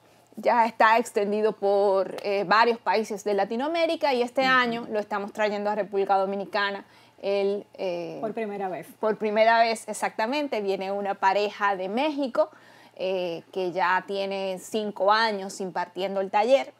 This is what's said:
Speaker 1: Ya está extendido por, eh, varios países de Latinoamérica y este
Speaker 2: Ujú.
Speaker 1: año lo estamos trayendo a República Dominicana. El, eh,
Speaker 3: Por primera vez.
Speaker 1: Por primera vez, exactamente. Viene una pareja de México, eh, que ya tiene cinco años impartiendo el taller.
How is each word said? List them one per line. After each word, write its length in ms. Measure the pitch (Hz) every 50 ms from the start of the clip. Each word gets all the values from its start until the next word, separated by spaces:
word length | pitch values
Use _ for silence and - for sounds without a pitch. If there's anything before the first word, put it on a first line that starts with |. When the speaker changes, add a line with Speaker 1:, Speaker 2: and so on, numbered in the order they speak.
| _ _ _ _ _ _ _
Speaker 1:
Ya 280 | - 214 208 220 240 226
está 320 | 233 - - 240 220 220
extendido 560 | 233 240 - - 220 208 202 202 214 214 220 208
por, 640 | - - 196 202 202 202 208 190 190 185 180 - - -
eh, 220 | 202 202 196 202
varios 320 | 165 202 214 233 240 233 226
países 460 | - - 185 214 220 - 220 196 -
de 100 | 208 208
Latinoamérica 800 | 196 196 202 233 226 269 302 330 339 330 320 330 - - 294 269
y 80 | 247 240
este 200 | 240 - - 262
Speaker 2:
Ujú. 80 | 262
Speaker 1:
año 360 | 262 254 247 240 233 233 240 220
lo 100 | 220 208
estamos 320 | 202 - - 202 196 214 -
trayendo 360 | - 214 208 208 202 208 208
a 60 | 214
República 420 | 214 196 190 202 196 196 190 196
Dominicana. 680 | 190 190 196 196 202 196 190 - 208 202 202 202 196 208 - - - - _ _ -
El, 460 | - 196 202 202 196 196 202 208 196 - -
eh, 420 | - 190 185 175 175 170 165 160 151
Speaker 3:
Por 120 | - 220 202
primera 360 | 233 226 208 202 202 196 185
vez. 180 | 175 151 165 - - _
Speaker 1:
Por 180 | - 220 214 -
primera 400 | 214 214 208 220 220 226 233 226
vez, 280 | 233 226 233 220 - -
exactamente. 760 | 214 - - 196 - - 220 220 262 302 294 277 247 220 208
Viene 300 | 196 190 190 190 190 196
una 240 | 202 202 196 196
pareja 600 | - - 190 190 202 208 208 202 - 214 202 202
de 120 | 185 185 190
México, 600 | 208 240 277 311 294 277 285 247 240 302 311 - - - - - - - - - _
eh, 480 | - - 185 190 185 180 175 165 165 - _ -
que 200 | 190 185 180 160
ya 320 | 185 180 175 185 185 180
tiene 520 | - 202 196 196 196 196 196 190 190 185 180 -
cinco 500 | - - 220 208 208 202 - 185 196 208
años 480 | 220 226 226 214 196 190 196 185 -
impartiendo 600 | 202 185 165 180 175 175 - 180 185 190 196 196
el 100 | 196 190
taller. 420 | - 208 208 233 269 269 - - - _